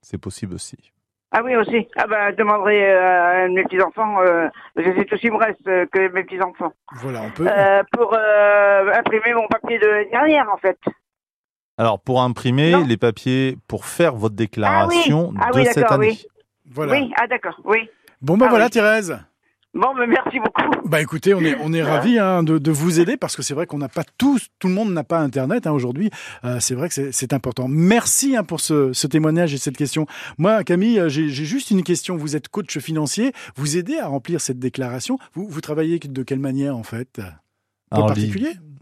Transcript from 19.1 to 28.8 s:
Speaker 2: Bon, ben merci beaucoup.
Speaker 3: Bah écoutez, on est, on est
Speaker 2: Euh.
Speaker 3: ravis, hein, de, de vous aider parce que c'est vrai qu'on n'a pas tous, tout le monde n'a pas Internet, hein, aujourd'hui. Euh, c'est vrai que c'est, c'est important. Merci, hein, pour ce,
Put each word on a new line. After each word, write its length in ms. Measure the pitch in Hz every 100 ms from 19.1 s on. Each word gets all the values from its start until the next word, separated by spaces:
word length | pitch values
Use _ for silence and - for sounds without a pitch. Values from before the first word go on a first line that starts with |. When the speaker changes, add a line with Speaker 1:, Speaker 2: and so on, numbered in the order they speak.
| 117 - _ _ _ _ 170
Speaker 2:
Bon, 160 | 240 262
ben 100 | 240
merci 320 | 254 - 254
beaucoup. 480 | 220 - 285 254 180
Speaker 3:
Bah 140 | 156
écoutez, 320 | 151 156 196
on 80 | 196
est, 160 | 160 131
on 140 | 156
est 80 | 165
Speaker 2:
Euh. 40 | 147
Speaker 3:
ravis, 340 | 156 220 233
hein, 240 | 190 185
de, 160 | 160 160
de 120 | 147
vous 280 | 143 170 165
aider 180 | 170 262
parce 180 | - -
que 60 |
c'est 140 | 127 143
vrai 100 | 175
qu'on 140 | 147
n'a 100 | 139
pas 140 | - 151 -
tous, 300 | 269 262 - _
tout 80 | 185
le 60 | 185
monde 180 | 220
n'a 100 | 170
pas 140 | 139 165
Internet, 480 | 143 135 131 214 170
hein, 60 |
aujourd'hui. 400 | 147 127 131 208 - - -
Euh, 160 | 123 123
c'est 160 | - 127
vrai 140 | 165
que 40 |
c'est, 180 | - 139
c'est 220 | - 127
important. 320 | 139 127 120 127
Merci, 720 | 151 175 233 - - 277 247
hein, 60 |
pour 160 | 170 165
ce, 340 | - 151